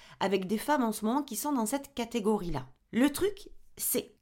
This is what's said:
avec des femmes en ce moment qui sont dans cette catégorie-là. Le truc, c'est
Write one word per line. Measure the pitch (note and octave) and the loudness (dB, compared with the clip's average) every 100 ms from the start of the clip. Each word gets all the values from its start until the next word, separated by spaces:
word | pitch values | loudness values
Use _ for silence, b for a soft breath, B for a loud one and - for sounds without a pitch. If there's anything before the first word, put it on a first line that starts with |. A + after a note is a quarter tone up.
| B B | B B
avec | G3 G3 F#3 | 0 0 0
des | G#3+ | -2
femmes | - D4 | 2 2
en | A3+ | 2
ce | G#3 G#3+ | 0 0
moment | C4 | 0
qui | C#4+ G#3+ | -2 -4
sont | D4 | -2
dans | C4+ | 0
cette | A3 C#4 C#4 | 0 -2 -4
catégorie-là. | - A#3 A#3+ G3+ G#3+ F3 D3 - - _ | -8 -4 0 2 2 0 -4 -6 -16 _
Le | G#3+ C#4+ | 2 2
truc, | - G4 - - - - - | 4 -2 -2 -10 -18 -18 -6
c'est | - B3+ - - | -2 -2 -4 -10